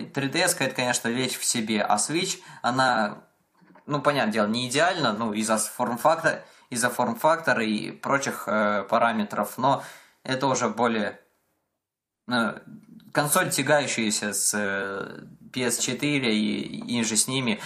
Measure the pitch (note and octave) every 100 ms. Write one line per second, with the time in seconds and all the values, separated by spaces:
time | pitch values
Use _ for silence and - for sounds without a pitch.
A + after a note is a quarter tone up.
0 | - - C3+ D#3+ F3+ - C3 - B2 A#2+
1 | A#2 A#2+ B2+ - - B2 A2 G#2+ G2+ G#2+
2 | - D#3+ F#3 - - - A#2+ B2+ C3 A#2
3 | G#2 G#2 - _ _ _ _ - - C#3+
4 | C#3+ C#3+ A2 A2 G#2 A2+ B2 C3 E3+ F#3
5 | C3 G#2 A2+ G#2+ G#2+ A2 - - A#2+ A#2+
6 | D3+ E3 D#3+ C3 - - - A#2+ A#2+ -
7 | A#2+ A#2 D#3 D#3+ - B2 A2 G#2+ F#2 -
8 | - C3+ C3 - - G#2+ G#2 G#2 G2 A#2
9 | A#2 A2 G#2 G#2 - - C3 C3 - -
10 | - _ - C3 C#3 B2 A#2+ G#2+ A#2+ A2
11 | G2+ - _ _ _ _ _ _ _ _
12 | _ _ - A#2+ A2 - - - - -
13 | - D3+ D3 F#3 F3 - C#3 D3+ B2+ -
14 | A2 G#2 G#2 G2 - G#2 G2+ G2 G2 G2
15 | - - - - - - B2 - - A#2+
16 | C#3+ C#3+ B2 G#2+ G#2 G2+ - - - A#2+
17 | A2 A2 - C3+ B2 G2+